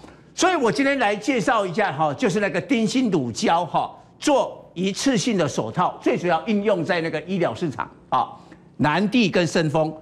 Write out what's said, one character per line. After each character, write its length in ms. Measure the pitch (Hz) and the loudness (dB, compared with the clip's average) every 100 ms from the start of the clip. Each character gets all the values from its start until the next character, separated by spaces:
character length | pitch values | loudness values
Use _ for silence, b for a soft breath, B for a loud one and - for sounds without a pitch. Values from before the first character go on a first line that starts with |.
| B B B - | B B B 0
所 160 | 349 | 0
以 40 | 349 | 2
我 160 | 240 | 2
今 140 | 233 269 | 2 0
天 140 | 277 | 2
来 160 | 214 208 | 0 0
介 260 | - 254 | -2 0
绍 240 | 202 233 190 | 2 0 0
一 80 | |
下 180 | 165 190 | -2 -2
哈， 220 | 143 156 | 0 -2
就 160 | 139 240 | 0 0
是 100 | 190 | 0
那 80 | 196 | 0
个 100 | 180 | -2
丁 240 | - 233 220 | 0 0 2
腈 240 | 262 247 | 2 2
乳 220 | 175 123 | 0 -2
胶 340 | - 208 170 170 | -2 0 2 0
哈， 260 | 160 120 B B - | -2 -4 B B -4
做 440 | 302 262 175 - - - | 2 2 2 -6 -12 -4
一 160 | 190 | -4
次 260 | 196 277 233 | 0 0 2
性 180 | 247 196 | 2 0
的 120 | 147 | 0
手 240 | - 113 | -2 -4
套， 260 | 135 165 - | -2 -2 0
最 160 | - 208 | -2 0
主 120 | 175 | 0
要 120 | 160 - | 0 0
应 180 | 208 | 0
用 220 | 208 190 147 | 2 0 0
在 160 | 175 | -2
那 80 | 160 | -2
个 100 | 151 | -6
医 180 | 160 190 | -4 -2
疗 160 | 160 160 | -2 -2
市 120 | 175 | -4
场 180 | - - - - | -4 -10 -12 -2
啊。 200 | 131 - B B B B - | -2 -2 B B B B -2
南 320 | 147 165 208 | 0 2 2
帝 180 | 247 190 | 2 2
跟 200 | 190 170 | 2 0
申 200 | 190 156 | 0 0
丰 200 | 156 156 151 | 0 0 -4